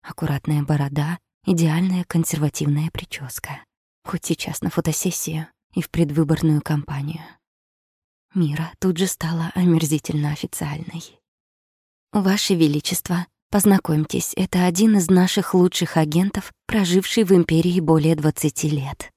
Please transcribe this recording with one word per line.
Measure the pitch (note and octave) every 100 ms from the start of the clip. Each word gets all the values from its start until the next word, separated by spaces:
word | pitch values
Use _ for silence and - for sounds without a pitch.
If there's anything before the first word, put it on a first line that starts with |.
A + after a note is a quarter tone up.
Аккуратная | - - D#3 C#3 - D3
борода, | C#3+ D3 C#3 C#3+ D3 F3 _ _ -
идеальная | E3+ E3 D#3+ F#3 F3+ F3
консервативная | E3 D#3+ D#3 D3+ - D3 D3 D#3+
причёска. | - - - C3 - - C#3+ _ _ _ _ -
Хоть | F3+ -
сейчас | E3 - -
на | -
фотосессию | - D#3+ D#3 F#3 - - D#3 D#3+ _ _
и | -
в | -
предвыборную | - D3+ D3 D3+ D#3+ D#3+ D3+
кампанию. | - D3+ C#3+ C#3+ C#3+ D#3+ - _ _ _ _ _ _ _ _ _ _ F#3+
Мира | D#3 D3+ D#3+ -
тут | F#3+ E3+
же | F#3+
стала | - E3 E3 E3 -
омерзительно | F3+ D#3+ D#3 D3+ - D3+ D3
официальной. | D3 - - D3+ D3 E3 E3 - _ _ _ _ _ _ _ _ _ _
"Ваше | G#3 F#3+ G3+ -
Величество, | F3+ D#3+ D3 - F#3 - F3 F3 _ _
познакомьтесь, | G3+ G3+ F#3+ - D3+ D#3 - - -
это | F#3 F3+ F3+
один | F3 A3 G3+
из | E3+
наших | F#3 F#3 - F3+ F#3
лучших | F3+ - E3+ E3
агентов, | D#3 D#3+ G3 G3 - _ -
проживший | A3 F3+ F3+ - -
в | F#3+
Империи | F#3 E3 D#3+ F3 F3+
более | D#3 D#3+ D#3 D#3
двадцати | D3+ - D3+ - D#3
лет. | D3 C3+ - -